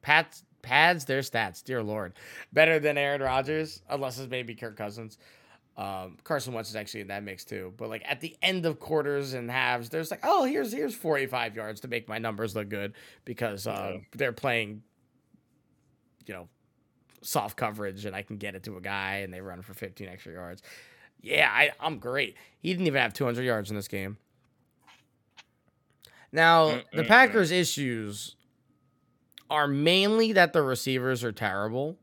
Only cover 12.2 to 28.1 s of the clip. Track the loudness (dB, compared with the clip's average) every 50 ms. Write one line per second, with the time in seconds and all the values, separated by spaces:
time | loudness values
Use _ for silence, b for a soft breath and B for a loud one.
12.2 | -4 -4 -4 -2 -4 -4 -2 -4 -6 -4 -6 -6 -6 -6 -8 B B B B B
13.2 | B -14 -8 -4 -4 -4 -4 -4 -6 -6 -6 -4 -6 -6 -8 -10 -12 _ -6 -4
14.2 | -2 -2 -2 -2 -2 0 0 0 0 -2 -6 -12 -16 _ _ _ _ _ _ _
15.2 | _ _ _ _ _ _ _ _ _ _ _ _ _ _ _ _ _ _ _ _
16.2 | -16 -14 -14 -14 -14 -18 _ _ _ _ _ _ _ _ _ _ _ _ _ _
17.2 | -10 -4 -2 -2 -2 -4 -4 -4 -4 -4 -4 -4 -8 -8 -8 -8 -10 -8 -8 -8
18.2 | -10 -10 -12 -10 -10 -10 -10 -10 -12 -12 -14 -10 -8 -6 -4 -4 -4 -4 -4 -4
19.2 | -6 -8 -10 -12 -12 -14 -14 -14 -14 -16 -14 -12 -12 -12 -12 -14 -16 -16 -14 -16
20.2 | -18 -16 -16 -14 -14 -14 -14 -16 B B B B B B B B B B B _
21.2 | -8 -2 2 4 4 4 6 4 4 4 2 -2 -6 -6 -6 -6 -6 -6 -4 -2
22.2 | -4 -4 -6 B B B B B -4 -4 -2 0 0 0 2 2 0 0 0 -2
23.2 | -2 -2 0 0 0 0 0 -2 -2 -4 -6 -8 -8 -6 -8 -6 -6 -6 -10 -12
24.2 | _ _ _ _ _ _ _ _ _ _ _ _ _ -20 -20 _ _ _ _ _
25.2 | _ _ _ -20 -20 _ _ _ _ _ _ _ _ _ _ _ _ B B B
26.2 | B B 2 6 8 8 10 10 8 6 4 0 -4 -6 -2 -2 4 8 10 10
27.2 | 10 8 8 4 4 4 4 2 2 2 0 -2 -2 -2 -2 -2 -4 -6